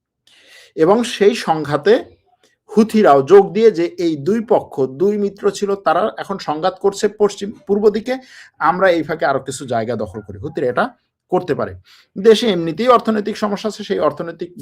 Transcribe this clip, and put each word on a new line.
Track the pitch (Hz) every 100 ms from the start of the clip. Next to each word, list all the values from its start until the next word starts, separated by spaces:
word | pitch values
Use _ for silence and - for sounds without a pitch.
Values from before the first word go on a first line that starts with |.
| _ _ _ _ _ - - -
এবং | 160 220 233 -
সেই | 202 226 -
সংঘাতে | 160 139 147 196 269 - _ _ _ _ _ _
হুথিরাও | 208 220 220 180 139 135
যোগ | 196 170
দিয়ে | 190 226 165
যে | 170 - 170
এই | 151 139
দুই | 226 220
পক্ষ, | 196 - - 131 135
দুই | 196 208
মিত্র | 196 196 196 196
ছিল, | 196 196 160
তারা | 165 214 -
এখন | 156 196 -
সংঘাত | 151 185 185
করছে | 196 196 208 -
পশ্চিম, | 208 - 202 - -
পূর্ব | 214 208 208
দিকে, | 226 262 - - - _ 156
আমরা | 180 190 170
এই | 147
ফাঁকে | 160 160
আরো | 135 135
কিছু | 135 131
জায়গা | 117 113 113
দখল | 104 107 104
করি, | 95
হুথিরা | 147 165 127
এটা | 120 247 - _ _ _
করতে | - - 123
পারে। | 98 92 _ _ _ -
দেশে | 214 208 233
এমনিতেই | 175 165 160 247 233
অর্থনৈতিক | - 214 208 202
সমস্যা | 208 202 220
আছে, | 208 202
সেই | 190 156
অর্থনৈতিক | 143 170 170 175 -